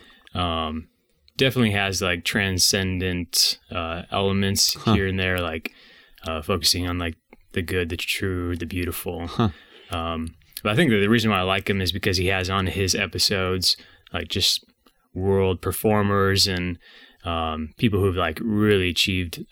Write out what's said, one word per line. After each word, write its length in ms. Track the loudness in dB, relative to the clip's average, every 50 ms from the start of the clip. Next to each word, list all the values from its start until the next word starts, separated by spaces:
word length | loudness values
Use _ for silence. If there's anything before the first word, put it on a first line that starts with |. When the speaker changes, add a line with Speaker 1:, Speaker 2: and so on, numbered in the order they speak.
| -20 -20 -20 -20 _ -8 -4
Speaker 1:
Um, 540 | -4 -2 -2 -2 -2 -4 -4 -6 -8 -10 -14 _ _ _ _ _ _ _ _ _
definitely 340 | 0 0 2 2 2 2 2
has, 320 | 2 2 0 0 0 0 0
like, 200 | 0 0 0 -2
transcendent, 1400 | -2 0 0 0 2 2 2 2 2 2 2 0 0 0 -2 -2 -2 -2 -2 -4 -2 0 0 0 0 0 -4 _ -10
uh, 320 | -6 -6 -4 -4 -6 -8 -8 -4
elements 600 | -2 0 0 2 2 2 2 2 2 2 0 0 0
Speaker 2:
Huh. 180 | -2 0 2 2
Speaker 1:
here 140 | 2 2
and 120 | 0 0 0
there, 200 | 0 0 0 0
like, 320 | -2 -4 -4 -6 -8 -10 -14 -16 -20 -20 -20 -20 -20 _ -20 -14 -10
uh, 140 | -8 -6 -6
focusing 460 | -2 -2 -2 0 2 0 0 0 0
on, 100 | -2 -2 -2
like, 160 | -4 -4 -6 _ _ -20 -20 _ _ _ -6
the 80 | -6
good, 280 | -4 -2 -2 -2 -2 -2
the 80 | -4
true, 580 | -6 -4 -4 -4 -2 -2 -2 -2 -2 -2 -2 -4
the 100 | -4 -4
beautiful. 600 | -6 -4 -4 -4 -4 -6 -6 -6 -8 -6 -6 -8
Speaker 2:
Huh. 220 | -6 0 0 0 0 0 -4 -18 -20 -20 -20 -12 -8
Speaker 1:
Um, 440 | -6 -4 -4 -4 -4 -4 -6 -8 -10 _ _ _ -12 -4 -2
but 80 | 0
I 40 | 2
think 160 | 4 4 4
that 60 | 4 4
the 100 | 4 4
reason 220 | 4 4 4 2
why 80 | 2 2
I 40 | 2
like 260 | 2 0 0 0 0
him 120 | 0 0
is 100 | 0 0
because 260 | -2 0 0 0 0
he 100 | 2 2
has 220 | 0 0 0 0 0
on 180 | 0 0 0
his 260 | 0 0 0 0 0 0
episodes, 800 | 0 -2 -2 -2 -2 0 0 0 0 0 0 0 0 0 0 -2 -2 -6 -20 -20 _ _ -10 -8
like, 140 | -8 -6
just 360 | -4 -2 0 0 0 0 -2 _ _ _ _ _ _ _ _ _ _ -8
world 480 | -4 0 2 2 2 2 2 0 -2
performers 840 | -4 -6 -4 0 0 2 2 2 2 2 2 2 4 4 4 2 2
and, 300 | 0 0 -2 -2 -4 -6 -8 -12 -20 -20 -20 -20 -20 _ _ -8
um, 500 | -4 -4 -2 -2 -4 -4 -6 -8 -8 -4
people 220 | 0 0 2 2 4
who've, 140 | 2 2 2
like, 240 | 0 0 -2 -2 -4
really 480 | -2 -2 2 2 4 4 4 4 2 0
achieved 540 | 0 0 0 0 0 -2 -2 -4 -8 -12 -14 -12